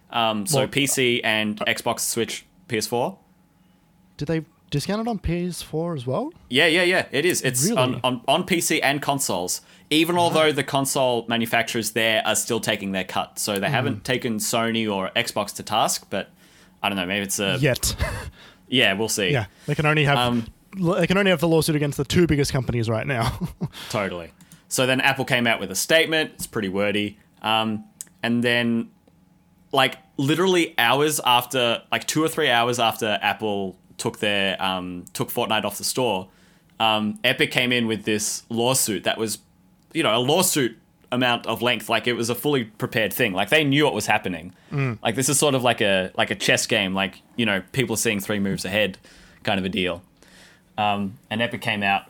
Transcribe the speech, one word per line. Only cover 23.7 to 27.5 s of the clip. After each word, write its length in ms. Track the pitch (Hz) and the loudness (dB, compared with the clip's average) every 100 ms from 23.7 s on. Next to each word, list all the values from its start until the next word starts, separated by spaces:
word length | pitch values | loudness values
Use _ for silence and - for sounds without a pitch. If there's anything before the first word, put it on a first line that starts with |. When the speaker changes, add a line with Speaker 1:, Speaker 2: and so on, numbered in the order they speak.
| - - | -8 -6
Speaker 1:
Totally. 420 | 110 95 87 82 - - - - | -4 -4 -6 -12 -18 -20 -20 -6
So 160 | - 131 | 0 2
then 160 | 131 | 4
Apple 240 | 135 131 120 | 4 2 0
came 220 | 123 117 | 2 2
out 120 | 107 | 0
with 100 | 95 | -2
a 40 | 92 | -4
statement. 560 | - 165 160 160 151 - | 2 4 4 0 -2 -6
It's 120 | - | -8
pretty 200 | 117 98 | -4 -2
wordy. 480 | 95 104 104 104 - _ _ | 0 0 0 -2 -6 _ _
Um, 440 | 107 | 0